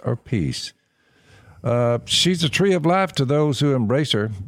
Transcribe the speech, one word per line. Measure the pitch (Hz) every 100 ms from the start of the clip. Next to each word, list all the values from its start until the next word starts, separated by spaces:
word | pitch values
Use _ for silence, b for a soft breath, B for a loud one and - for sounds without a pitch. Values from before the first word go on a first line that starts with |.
are | - 120
peace." | - 113 71 - - - b b b b b b b b
Uh, | 120 120 120 120
she's | - - 175 180
a | 160
tree | - 196
of | 185 156
life | 185 190
to | -
those | 127 147 151 131
who | 143
embrace | 131 107 131 147
her. | 107 110 98